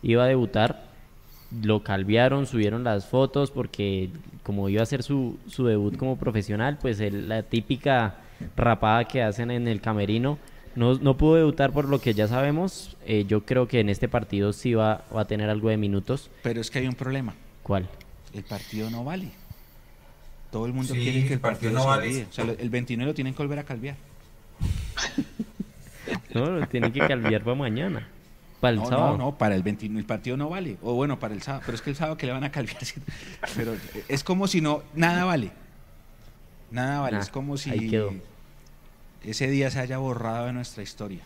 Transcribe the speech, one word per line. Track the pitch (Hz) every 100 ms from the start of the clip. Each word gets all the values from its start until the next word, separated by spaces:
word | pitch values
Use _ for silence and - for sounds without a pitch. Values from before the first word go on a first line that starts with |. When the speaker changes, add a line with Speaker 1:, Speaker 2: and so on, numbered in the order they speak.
Speaker 1:
Iba | - 117
a | 127
debutar, | 131 113 110 113 - - - - - - - - 117
lo | 107 107
calviaron, | - 98 98 110 127 139 135
subieron | 120 104 113
las | 123 104 101
fotos | 127 135 143 139
porque | 131 123 - 101 95 92 87 - -
como | - 101 98
iba | 101
a | 113
ser | 139
su, | 120 139 127 - -
su | - 123
debut | 107 101 -
como | 131 127
profesional, | - 110 98 104 123 143
pues | 135 104
el, | 107 101 -
la | 110
típica | - 117 110 131 143 131 110 - - - - -
rapada | 117 110 110 113 117
que | 135
hacen | 113 104 117
en | 123 120
el | 107
camerino. | 117 107 101 110 131 147 - - - -
No, | 120 131
no | 139 131
pudo | 151 160
debutar | 160 143 139
por | 139 139
lo | 139
que | - 104
ya | 107
sabemos. | 123 143 147 185 - - - -
Eh, | 110 101
yo | 107 -
creo | 127 123
que | 123
en | 104
este | 98 120
partido | 123 110 101 101
sí | 101 127
va, | 113 110 107 - 113
va |
a | 104
tener | 107 107
algo | 107 110
de | 110
minutos. | 104 101 95 131 - -
Speaker 2:
Pero | 123 113
es | 110
que | 135
hay | 127
un | 123
problema. | 127 135 120 - - -
Speaker 1:
¿Cuál? | - 98 92 - - - -
Speaker 2:
El | 104
partido | 98 101 - 107 110
no | 117
vale. | 127 185 170 - - - - - - - - - - - -
Todo | 113 117
el |
mundo | 131 127 127
Speaker 3:
Sí, |
Speaker 2:
quiere | 123 131
que | 131
el |
Speaker 3:
el | 131
partido | 113 110 113
Speaker 2:
partido |
Speaker 3:
no | 120
Speaker 2:
se | 135
Speaker 3:
vale. | 135 113
Speaker 2:
olvide. | 131 101
O |
sea, | - 113
lo, |
el | 107 120
veintinueve | 120 117 117 131
lo | 151
tienen | 131 131
que |
volver | 143 143
a |
calviar. | 143 123 131 143 - - - - - -
Speaker 1:
<laughs> | - - - - - - - - 220 - - - - - - - -
No, | - 139
lo | 180 147
tienen | 123 117
que | 123
calviar | 143 131 113 110
para | 110 127
mañana. | 135 110 135 170 - - - - - -
Para | 127
el | 113
Speaker 2:
No, | 117
Speaker 1:
sábado. | 131 156 104
Speaker 2:
no, | 127
no, | 139
para | 107 98
el |
veintinueve, | 92 104 107 107
el | 101
partido | 113 123 127
no | 147
vale. | 180 175 92
O | 104
bueno, | 120 143 131
para | 113
el | 104
sábado, | 107 139 -
pero | 117
es |
que | -
el | 139
sábado | 160 156
que | 131
le |
van | 127
a | 143
calviar. | 147 113 - 127 - - -
<laughs> | - - - -
Pero | 117 110 - - -
es | 135
como | - 185 196
si | 185
no, | 156 151 - 151
nada | 170 175 180
vale. | 165 101 - - - - - - - - - - - -
Nada | 117 127 143
vale, | 135 110
Speaker 1:
Nah, |
Speaker 2:
es | 98
como | 135 139 143
si | 143
Speaker 1:
ahí | 110 110
quedó. | 110 104 98 - - - - - - - - - -
Speaker 2:
ese | - 110 135
día | 139 135
se | 127
haya | 127 131
borrado | 135 117 113 117 120
de |
nuestra | 123 123 -
historia. | 98 - 104 90